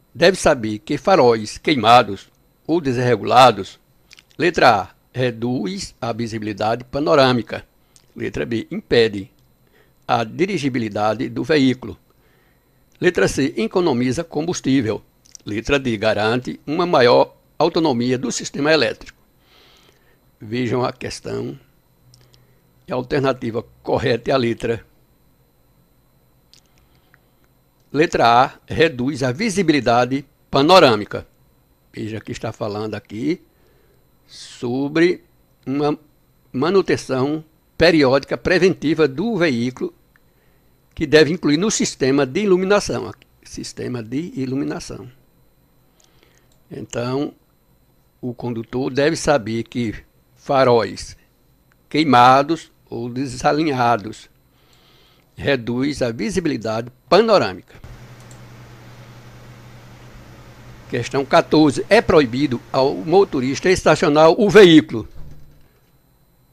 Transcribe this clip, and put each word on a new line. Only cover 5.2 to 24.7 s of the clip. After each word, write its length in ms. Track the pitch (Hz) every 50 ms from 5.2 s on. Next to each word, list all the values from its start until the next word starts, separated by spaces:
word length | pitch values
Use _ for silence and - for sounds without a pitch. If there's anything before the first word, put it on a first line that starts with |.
| 127 123 117 113 113 120 123 135 208 185 190 202 - - - -
a 120 | - 117
visibilidade 720 | 117 107 117 113 107 113 107 107 107 98 107 107 117 123 127
panorâmica. 840 | _ - 139 147 170 165 147 135 131 127 120 104 - - 95 - _ _ _ _ _ _ _ _ _ -
Letra 300 | - - 117 110 - 143
B, 220 | 135 117 110 - -
impede 640 | - 208 - - 156 123 113 113 101 101 95 - _ _ _ _ _ _ _ _ _ _ _ _ _ _ _ -
a 160 | 123 117 117
dirigibilidade 1040 | 110 120 127 170 196 208 170 131 139 123 131 113 110 101 107 104 107 107 107 135 127
do 140 | 117 113 131
veículo. 540 | 120 160 151 135 131 123 123 - 110 87 - _ _ _ _ _ _ _ _ _ _ _ _ _ _ _ _ _ _ _ -
Letra 280 | - 180 175 190 196 226
C, 260 | - - 131 139 - -
economiza 680 | 220 220 - 190 180 175 196 233 247 247 123 117 170
combustível. 800 | - - 147 156 170 175 - - 135 135 139 117 107 104 - - _ _ _ _ _ - - -
Letra 340 | - 104 104 110 - 143 143
D, 180 | 135 127 113 104
garante 600 | 101 110 104 104 104 110 117 127 123 - - - -
uma 200 | - 143 170 175
maior 500 | 175 175 147 123 123 123 135 139 - - _ _ _ _ -
autonomia 600 | 151 170 165 180 160 160 131 117 120 123 127 127
do 140 | 135 233
sistema 400 | - - 208 - - 190 139 147
elétrico. 460 | 160 156 123 110 - - - - - _ _ _ _ _ _ _ _ _ _ _ _ _ _ _ _ _ _ _ _ _ _ _ _ -
Vejam 440 | 117 107 107 120 127 117 127 127 123
a 80 | 131
questão. 680 | 127 - - 107 - - - 113 113 117 117 123 143 135 _ _ _ _ _ _ _ _ _ _ _ _ _ _ _ _ _ _ _ _ _ _ _ _ _ -
A 40 | -
alternativa 720 | 123 127 127 147 147 131 139 127 - - 120 107 117 - - _ _
correta 500 | - - - 120 - 135 120 117 - -
é 20 | 139
a 40 | 135
letra. 480 | 123 117 113 - - 117